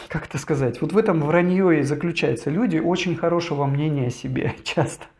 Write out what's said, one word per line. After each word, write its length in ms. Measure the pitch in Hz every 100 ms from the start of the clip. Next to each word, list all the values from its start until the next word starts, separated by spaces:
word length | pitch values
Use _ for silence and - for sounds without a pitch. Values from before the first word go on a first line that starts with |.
| -
как 180 | 151 -
это 100 | 139
сказать, 460 | - 147 131 117
вот 100 | 160
в 60 | 190
этом 240 | 220 160
враньё 480 | 147 175 180 185 190
и 120 | 156
заключается. 680 | 135 143 170 160 143 135 -
Люди 260 | 160 233 160
очень 400 | 165 175 185 165
хорошего 480 | 170 170 170 143
мнения 440 | 139 139 156 147 123
о 20 |
себе 440 | - 135 127 113 -
<laughs> 40 |
часто, 440 | - - 147 - - _